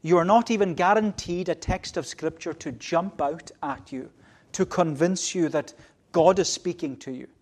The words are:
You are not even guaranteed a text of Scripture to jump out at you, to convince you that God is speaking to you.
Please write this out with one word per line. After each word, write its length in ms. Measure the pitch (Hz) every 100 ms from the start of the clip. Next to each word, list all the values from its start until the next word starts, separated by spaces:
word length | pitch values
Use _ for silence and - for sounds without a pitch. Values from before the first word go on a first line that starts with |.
You 160 | 160 175
are 80 |
not 260 | 170 220 226
even 220 | 220 196
guaranteed 760 | 160 180 214 214 - - 175 180
a 40 |
text 440 | 165 - 185 - -
of 80 | 156
Scripture 480 | - 156 160 175
to 180 | 151 156
jump 480 | 117 - 165 190 -
out 300 | 143 165 - -
at 300 | 151 131 -
you, 180 | 131 - _ - _ _
to 120 | -
convince 720 | 185 - 170 139 170 185 -
you 160 | 185 160
that 240 | 156 135 - - _ _
God 260 | 175 165 190
is 100 | 170
speaking 480 | - 185 170 156 127
to 120 | -
you. 160 | 127 127 _